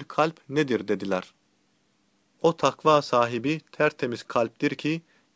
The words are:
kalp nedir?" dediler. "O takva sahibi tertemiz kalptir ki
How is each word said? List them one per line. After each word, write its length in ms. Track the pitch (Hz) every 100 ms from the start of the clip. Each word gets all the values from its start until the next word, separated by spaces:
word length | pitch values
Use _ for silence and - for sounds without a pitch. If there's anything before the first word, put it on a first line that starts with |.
| 147
kalp 420 | - 160 - -
nedir?" 380 | 139 139 107 101
dediler. 460 | 101 98 92 - _ _ _ _ _ _ _ _ _ _ _
"O 160 | 165 165
takva 440 | 139 - 156 147
sahibi 600 | - 123 117 120 131 160 -
tertemiz 520 | - 151 - 127 113
kalptir 520 | - 127 117 - 143 139
ki 260 | 147 165 - _ _